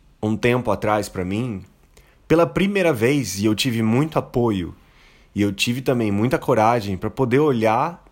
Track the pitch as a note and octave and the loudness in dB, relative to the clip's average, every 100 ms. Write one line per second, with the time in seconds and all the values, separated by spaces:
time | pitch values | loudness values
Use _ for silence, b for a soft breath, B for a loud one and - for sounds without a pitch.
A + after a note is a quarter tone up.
0 | _ _ G#2+ G2+ B2 B2 A#2 G2 G#2+ G#2+ | _ _ -4 0 0 0 0 -2 0 -2
1 | G2 G2 F2+ G#2 B2+ F#2+ - _ _ _ | -2 -6 -4 -4 -6 -8 -14 _ _ _
2 | b b - D#3+ E3 E3 G3 G3+ E3+ A#2 | b b 0 2 2 0 0 2 2 2
3 | A#2+ D3 G#2 F#2+ G#2+ G2+ C3+ A2+ A2 A#2+ | 2 2 -2 0 0 0 -2 0 2 2
4 | D#3 - - B2+ A#2 G2 E2 - b b | 0 -2 -2 0 0 0 -4 -12 b b
5 | b b b G2 G2+ G2 A#2+ B2 C#3 B2 | b b b -2 -2 -2 -4 -2 0 0
6 | G#2+ G2+ B2 D#3 - A2 A2 A#2+ G2+ F2+ | 0 0 0 0 0 2 4 2 -2 -6
7 | G#2+ - B2+ C3 D#3 A#2+ G#2+ A#2 D#3+ F3+ | -6 -4 0 2 2 2 2 2 -2 -6
8 | _ | _